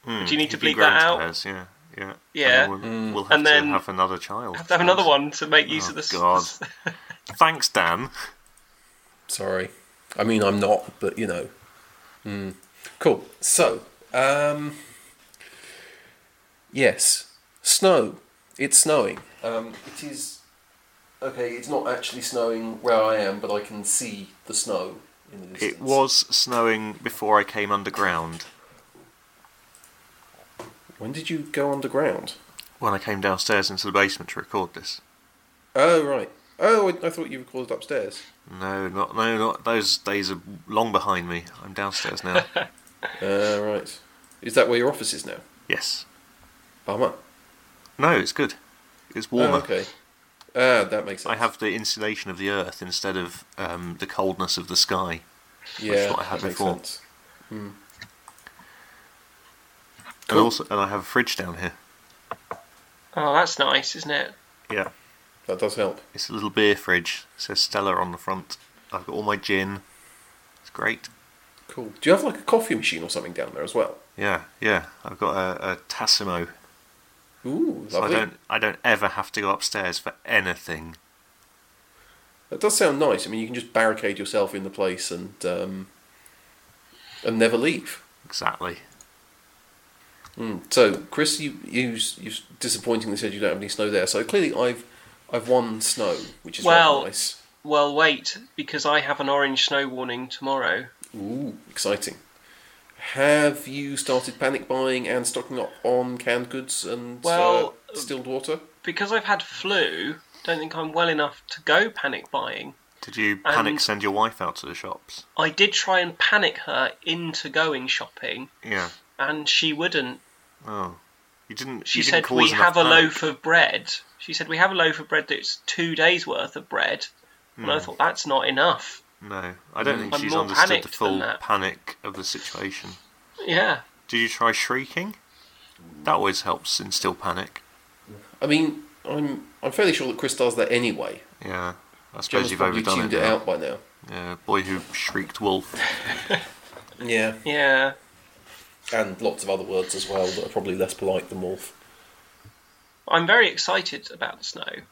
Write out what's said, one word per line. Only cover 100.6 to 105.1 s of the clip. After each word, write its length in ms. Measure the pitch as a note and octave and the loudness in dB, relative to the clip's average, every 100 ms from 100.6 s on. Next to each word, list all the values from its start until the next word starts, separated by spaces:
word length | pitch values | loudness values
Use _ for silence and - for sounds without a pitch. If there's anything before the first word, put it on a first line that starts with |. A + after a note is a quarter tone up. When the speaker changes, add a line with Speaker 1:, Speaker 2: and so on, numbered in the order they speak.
| A#2+ F#2 B2+ _ - A2+ | 0 -2 -6 _ -16 -10
Speaker 3:
Ooh, 400 | G2 B2 C3 - - | -8 -6 -6 -10 -14
exciting! 460 | - - G2+ - - _ _ _ - - - _ - - | -6 -2 -2 -4 -12 _ _ _ -20 -20 -20 _ -16 -10
Have 520 | C3+ C#3+ D3+ D3 D3 - | 2 4 6 4 2 -8
you 300 | C#3 C#3+ C#3 | -8 -6 -6
started 420 | - B2+ B2+ - | 0 0 0 -2
panic 300 | C3+ C#3 - | -2 -2 -4
buying 400 | C3 C3 B2+ | 0 0 0
and 180 | G#2 | 0